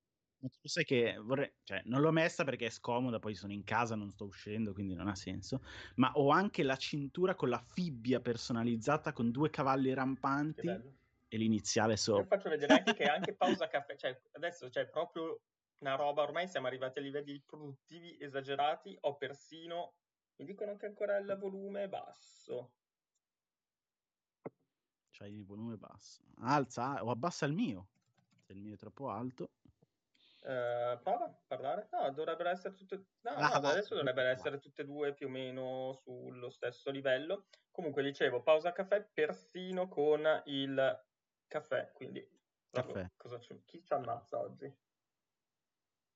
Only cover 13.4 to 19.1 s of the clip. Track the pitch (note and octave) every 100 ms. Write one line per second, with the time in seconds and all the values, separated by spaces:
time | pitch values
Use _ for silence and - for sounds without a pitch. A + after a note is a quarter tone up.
13.4 | F#3 F#3 D#3+ C#3+ - D3 C#3 B2+ _ D3
14.4 | E3+ - B2+ C#3 B2 D#3 E3+ E3+ E3 -
15.4 | _ _ _ _ C#3 C3+ C#3+ C#3+ C#3+ D#3+
16.4 | F#3 C#3 B2+ B2+ B2+ C#3+ C#3 C#3+ C#3+ C#3+
17.4 | _ D3+ D3 C3 _ E3 E3+ D3+ C#3+ C3+
18.4 | C3+ C#3+ D3 E3 G3 F#3+ D3+